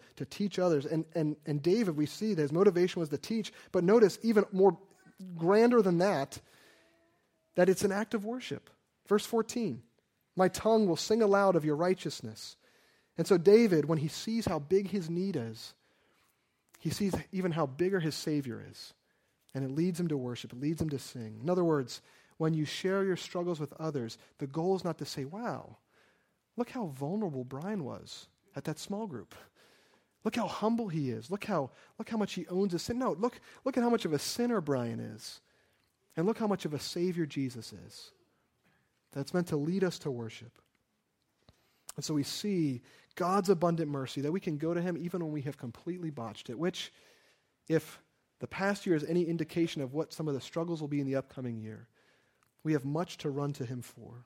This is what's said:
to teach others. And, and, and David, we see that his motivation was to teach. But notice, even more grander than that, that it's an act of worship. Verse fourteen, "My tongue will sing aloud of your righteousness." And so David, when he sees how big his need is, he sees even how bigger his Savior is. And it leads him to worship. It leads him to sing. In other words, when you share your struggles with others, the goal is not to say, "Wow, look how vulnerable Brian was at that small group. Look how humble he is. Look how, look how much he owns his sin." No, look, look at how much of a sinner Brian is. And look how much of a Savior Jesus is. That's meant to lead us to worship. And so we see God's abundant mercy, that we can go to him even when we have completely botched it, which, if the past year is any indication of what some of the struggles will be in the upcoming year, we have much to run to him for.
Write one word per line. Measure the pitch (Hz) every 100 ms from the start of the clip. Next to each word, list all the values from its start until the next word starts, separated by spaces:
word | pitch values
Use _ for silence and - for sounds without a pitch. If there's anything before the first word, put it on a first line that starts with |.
| - -
to | 139
teach | - 202 -
others. | 180 151 147
And, | 156 160 170
and, | 151 151 -
and | 147
David, | 175 214 202 147
we | 151
see | - 214
that | 180
his | 143
motivation | 160 202 175 180 185
was | 156
to | 143
teach. | - 226 - - -
But | 190 175
notice, | 226 202 -
even | 220 214 196
more | 185 190 170 - _ - - 185 170
grander | 165 208 240 240
than | 190 170
that, | 196 160 139 - - - - _ _ _ _ _ _ _ _ -
that | 180
it's | 185 202
an |
act | 196 220 226
of | 208
worship. | 254 - 135 - _ _ _ -
Verse | 208 -
fourteen, | 226 220 247 214 120 - _ _ _ _ -
"My | 185
tongue | - 214 226 202
will | 160
sing | - 220
aloud | 214 196 196 170
of |
your | 151 147
righteousness." | 175 185 160 - 113 107 - - _ _ _ _ _ -
And | 165
so | 185
David, | 165 214 233 165 147
when | 165
he | 147
sees | - - 226 196
how | 160
big | 143 190 196
his | 196 160
need | 170 196 160
is, | 113 - - - _ _ _ _ _ _ _ _ _ -
he | 160
sees | - 202 160 -
even | 190 185
how | 160 143
bigger | 135 180 196
his | 156 -
Savior | - 151 123 110 104
is. | 107 - - _ _ _ _ _
And | 135
it | 135
leads | 139 175 170
him | 175
to | 147
worship. | 123 120 120
It | 123
leads | 143 165
him | 160
to | 139
sing. | - 127 110 110
In | 139
other | 180
words, | 170 151 123 - - - _ -
when | 160 160
you | 151
share | - 185 196 196
your | 170
struggles | - 180 175 156
with | 147 -
others, | 160 143 113 - - -
the | 139
goal | 147 175 190
is |
not | 175 156
to | 143
say, | -
"Wow, | 135 196 240 131 - - _ _ _ _ _ _ _ -
look | 240
how | 262 190
vulnerable | 131 143 208 196 135
Brian | 123 131 180 214
was | 127 98 - - - _ _ 143
at |
that | 160 151
small | - 202 220
group. | 123 87 - - _ _ _ _ _ _ _
Look | 220 240
how | 202
humble | - 214 233 220
he | 160 135
is. | 113 117
Look | 202 -
how, | 180 131 - - -
look | 226
how | 220
much | 196
he | 185 165
owns | 180 202
his | 175
sin." | - 240
No, | 247
look, | 160 240 - - -
look | 262 262
at |
how | 240
much | 233 180
of |
a | 147
sinner | - - 240 226
Brian | 147 135 117 113
is. | 113 110 - - _ _ _ _ _ _ _ -
And | 180
look | 226
how | 220
much | 190 165
of | 147
a |
Savior | - 175 180 170 156
Jesus | 143 131 120 -
is. | 98 101 - - _ _ _ _ _ _ _ _ _ _
That's | 139 139
meant | 180 175
to | 156
lead | 151 190
us | 180 -
to | 151
worship. | 123 113 - 120 - _ _ _ _ _ _ _ _ _ _ _ _ - -
And | 143
so |
we | 151
see | 131 - 208 190 151 123 - - _ -
God's | 175 196 190
abundant | 180 175 165 151
mercy, | 139 131 143
that | 143
we | 185
can | 185 147
go | 156 170
to |
him | 175 170
even | 170 185
when | 160
we | 151
have | 139 -
completely | 123 - - 180 165
botched | 139 113 101 -
it, | 120
which, | 175 - - _ _ _ _ _ _ _ -
if | 160 - - _ _ _ -
the | 127
past | - 196 202 196
year | 160
is |
any | 147 175
indication | 165 170 156 170 165 -
of | 131 143
what | 156
some | - 156
of | 135
the |
struggles | - 165 170 165
will | 151
be | 143
in | 135
the | 135
upcoming | 131 - 127 113
year, | 110 110 113 _ _ _ _ _ _ _
we | 156
have | 151 131
much | 151 175 -
to | 151
run | 139 143
to | 139 120
him | 123
for. | - - 107 120